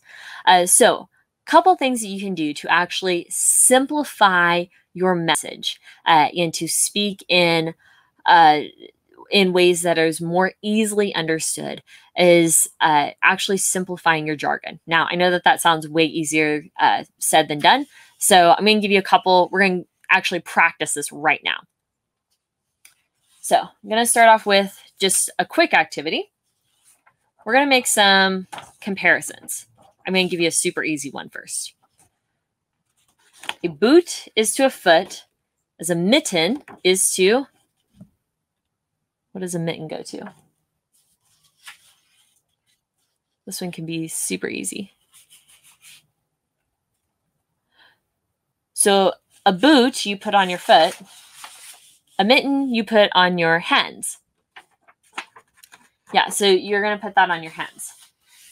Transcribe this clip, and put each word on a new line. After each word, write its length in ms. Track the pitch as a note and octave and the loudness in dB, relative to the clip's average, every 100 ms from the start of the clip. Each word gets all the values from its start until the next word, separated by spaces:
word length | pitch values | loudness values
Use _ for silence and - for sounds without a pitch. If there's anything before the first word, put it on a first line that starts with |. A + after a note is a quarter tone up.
| _ - - - - | _ -20 -20 -4 2
Uh, 200 | F#3 F3+ | 2 4
so, 440 | - G#3+ - - _ _ _ - | 4 4 2 -6 _ _ _ 2
couple 300 | D#4+ F4+ F4 | 4 4 2
things 260 | C4+ B3 | 0 -4
that 60 | G#3 | -6
you 120 | G3 | -8
can 140 | G3 | -8
do 200 | F3 D3+ | -6 -6
to 180 | D3 - | -4 0
actually 560 | E3 F3 - F#3+ F3 - | 2 0 -4 -4 -4 -6
simplify 1400 | - - - - B3+ C#4 D4+ C#4 - G3+ F3+ F3 F3 F3 _ _ | -6 -2 2 4 4 2 -4 -6 0 2 4 2 0 -4 _ _
your 200 | F3 F#3 | -4 -2
message, 680 | F3 E3 D3 - - - - - - - | 0 0 -2 -4 -10 -12 -12 -20 -8 2
uh, 240 | E3 C#3+ F3 | 2 2 0
and 180 | E3+ | -4
to 140 | - E3 | -4 -6
speak 560 | - - G3+ G#3 F#3+ - | -4 -4 -4 -6 -6 -2
in, 460 | F3 F3 E3 E3 - _ _ _ _ - | 0 2 0 -4 -8 _ _ _ _ 2
uh, 340 | E3+ D#3+ D3+ G2+ _ - _ _ _ - | 6 6 4 -4 _ -20 _ _ _ -2
in 200 | G3+ F#3+ | 0 2
ways 300 | F3+ F3 E3+ | 2 2 2
that 160 | F3 D#3+ | -2 0
is 240 | E3 D#3 | 0 -2
more 320 | E3+ F3 F#3 - | -4 -2 -2 -4
easily 520 | G#3+ G#3+ G#3+ G#3 G3+ - | -4 -2 -2 -2 -4 -4
understood 640 | D#3+ D#3+ - - C#3+ C#3+ _ - _ - | -6 -6 -6 -8 -10 -14 _ -20 _ 0
is, 540 | F3+ E3+ E3 D#3+ - - | 4 4 4 0 -2 -2
uh, 280 | D#3+ D3 C#3 - | 0 0 -2 0
actually 340 | E3+ F#3 - F#3+ | 0 0 -2 -4
simplifying 680 | - F#3 F#3 F3+ E3+ D#3 D3+ | -4 -6 -6 -4 -2 -2 -2
your 80 | D3 | -6
jargon. 440 | D3 C#3+ - - - | -4 -6 -8 -16 -2
Now, 220 | E3 D3+ | -2 0
I 60 | F3 | 0
know 160 | F3+ | 0
that 120 | F3+ | 2
that 160 | F3 E3 | 2 2
sounds 280 | E3+ D#3+ D#3 | 2 0 -2
way 180 | D#3 D#3+ | -2 0
easier, 600 | D#3+ D3 D#3 D3+ D3+ D3+ - | -2 -4 -2 -2 -4 -8 -2
uh, 240 | C#3 G2+ - - | 0 0 -6 -10
said 300 | - D#3+ D3+ | 0 0 0
than 120 | D3+ | 0
done. 280 | E3 B3+ D4 _ - - | 2 2 -2 _ -20 -6
So 320 | - F#3+ E3+ | 2 6 6
I'm 140 | - G3+ | 4 2
gonna 140 | G#3+ | 0
give 120 | G3+ | 2
you 80 | G3 | 0
a 40 | |
couple, 460 | F#3+ F#3 F#3 F#3 F3 | 2 0 4 2 2
we're 160 | E3+ G3 | 0 0
gonna 160 | F3+ - _ - | -2 -8 _ -2
actually 320 | F#3 - F3 | 0 0 -6
practice 520 | - - E3+ - D#3 | -4 0 0 0 -8
this 180 | D3 - | -8 -10
right 300 | D3 D3+ C#3 | -4 -2 -2
now. 180 | F#2 - _ _ _ _ _ _ _ _ _ _ _ _ _ _ _ _ _ _ | -4 -10 _ _ _ _ _ _ _ _ _ _ _ _ _ _ _ _ _ _
So 160 | - F#3+ | -2 -2
I'm 320 | F#3+ _ G3+ | -4 _ -6
gonna 160 | A3 A#3 | -2 0
start 240 | A#3+ A3+ | 4 6
off 160 | A3 G#3 | 6 4
with 340 | G3 G3 - _ - | 0 0 -8 _ -4
just 300 | F#3+ - - - | -2 -2 -4 -6
a 60 | G3+ | -4
quick 280 | - E4+ | 0 2
activity. 580 | F3+ D#3 - D3 A#3+ G#4 _ _ _ _ _ _ _ _ _ _ _ G#3+ | 2 0 -6 -8 -8 -10 _ _ _ _ _ _ _ _ _ _ _ -2
We're 80 | |
gonna 140 | B3+ C#4+ | 0 2
make 200 | B3+ A#3+ | 0 0
some 600 | A3+ G3 G3 F#3+ F#3+ F#3 - - _ | 2 4 4 2 -2 -8 -18 -20 _
comparisons. 840 | - F#3+ F3 D3 - - - - - _ _ _ - | -10 -2 0 0 -2 -16 -14 -16 -16 _ _ _ -4
I'm 80 | |
gonna 140 | F#3 F3+ | -2 -2
give 120 | F3 | -2
you 80 | E3+ | -2
a 40 | |
super 320 | - F3+ E3 | -2 -6 -6
easy 260 | C3+ D3+ C#3 | -8 -8 -10
one 180 | - D#2 | -14 -16
first. 440 | - - - - _ _ _ _ _ _ _ _ _ _ _ _ _ _ _ _ _ - - | -18 -14 -14 -14 _ _ _ _ _ _ _ _ _ _ _ _ _ _ _ _ _ -16 -8
A 60 | E3+ | -8
boot 580 | D3+ A3 E4 - - - - | 0 4 4 4 -10 -8 -4
is 200 | A3 - | -2 0
to 100 | C4+ | 0
a 40 | |
foot 540 | - F3+ E3 F#3 - _ _ _ _ _ - | 0 4 4 2 -14 _ _ _ _ _ -12
as 100 | E3 | -4
a 60 | E3+ | -2
mitten 680 | F3+ C#4+ D#4 F3 E3 C#4+ - - | 2 0 0 -2 -2 -4 -10 -6
is 300 | F3+ F#3 - - | -2 0 -2 0
to, 320 | F#3 B3 C4+ _ _ _ _ _ - _ _ _ _ _ _ _ _ _ _ _ _ | 0 0 -4 _ _ _ _ _ -20 _ _ _ _ _ _ _ _ _ _ _ _
what 100 | F#3+ | -12
does 140 | F#3 F3 | -10 -6
a 40 | |
mitten 280 | E3 - D#3 | -8 -8 -12
go 140 | - | -14
to? 320 | - - G3 _ _ _ _ _ _ _ _ _ _ _ _ _ - - _ _ _ _ _ _ _ _ _ _ _ _ _ _ _ _ - | -14 -16 -18 _ _ _ _ _ _ _ _ _ _ _ _ _ -20 -20 _ _ _ _ _ _ _ _ _ _ _ _ _ _ _ _ -16
This 160 | - | -12
one 100 | F3+ | -12
can 140 | E3+ D#3+ | -12 -10
be 220 | E3 D#3+ | -10 -10
super 420 | - - F#3 - | -10 -8 -8 -8
easy. 420 | - - - G3 _ _ _ _ _ _ _ _ _ - - _ _ _ _ _ _ _ _ _ _ _ _ _ _ _ _ _ _ _ _ _ _ _ _ _ _ _ | -10 -10 -12 -14 _ _ _ _ _ _ _ _ _ -20 -20 _ _ _ _ _ _ _ _ _ _ _ _ _ _ _ _ _ _ _ _ _ _ _ _ _ _ _
So 400 | - G#3 G3 F#3+ - _ _ G3+ | -2 2 4 2 -2 _ _ -2
a 80 | |
boot 520 | F3+ C4 D4 A#3 - G3+ | 2 4 6 4 -2 -8
you 120 | G3+ | -8
put 180 | G#3+ G3+ | -2 0
on 140 | F#3 | 0
your 100 | F3+ | -4
foot, 380 | - F#3 E3 - F#3+ - - - - - - - _ _ _ - | 4 4 4 -2 -20 -20 -20 -20 -20 -20 -20 -20 _ _ _ -4
a 80 | G3+ | 0
mitten 480 | C4+ B3 C#4 C4+ | 2 0 -4 -2
you 100 | A3+ | -4
put 260 | G#3 A3 G#3 | 0 2 2
on 240 | F3+ F3+ F3 | 2 0 2
your 220 | E3 E3 | 0 0
hands. 580 | - B3 E2+ - - - _ _ _ - _ _ _ _ _ - - - _ _ _ - _ _ - | 0 -2 -2 -8 -16 -16 _ _ _ -20 _ _ _ _ _ -20 -18 -20 _ _ _ -20 _ _ -4
Yeah, 180 | F#3 - | -2 -2
so 180 | - G3+ | -2 2
you're 340 | F#3 G3 G3+ | 0 0 -4
gonna 160 | G#3 G3+ | -2 -6
put 160 | G#3 | -4
that 160 | F#3+ F3+ | 0 0
on 140 | E3 | -2
your 80 | D#3+ | -8
hands. 420 | E3+ - - - - _ _ _ _ - | -14 -14 -14 -20 -20 _ _ _ _ -20